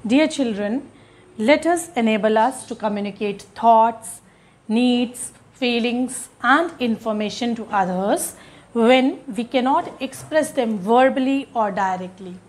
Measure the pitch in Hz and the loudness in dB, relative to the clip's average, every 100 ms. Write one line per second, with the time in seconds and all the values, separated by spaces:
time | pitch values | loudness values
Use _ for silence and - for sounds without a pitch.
0 | 208 269 311 311 240 202 208 254 - - | 2 2 2 0 -4 -2 -4 -4 -8 -20
1 | - - - - 220 302 320 349 339 254 | -20 -20 -20 -4 2 2 2 0 -2 -2
2 | 226 220 214 220 233 269 - 233 214 202 | 0 2 2 4 2 0 -12 -6 -4 -4
3 | 208 196 208 202 - - 233 226 226 233 | -6 -6 -6 -6 -14 0 6 6 4 0
4 | - - _ _ _ _ - 220 247 247 | -16 -18 _ _ _ _ -4 0 2 2
5 | 240 247 - - _ _ 247 233 240 240 | -2 -6 -14 -16 _ _ -2 0 -2 -2
6 | 254 - - _ 240 285 339 - 247 220 | -4 -6 -14 _ 2 2 0 -2 -2 -2
7 | 226 214 214 - 240 226 202 208 185 180 | -4 -4 -4 -4 -4 -4 -4 -2 0 -2
8 | 202 330 - - - - - 233 226 254 | -2 -2 -4 -12 -20 -20 -8 0 4 4
9 | 262 - - 226 233 262 247 311 339 - | 2 -2 -10 -8 -2 0 2 0 -2 -10
10 | 262 - - 311 302 - 233 214 180 240 | -12 -10 -2 -2 0 -2 -2 -2 2 4
11 | 262 269 262 277 269 240 208 190 190 185 | 4 2 0 -2 -4 -4 -2 0 -2 -2
12 | 180 185 185 185 | -8 -14 -16 -16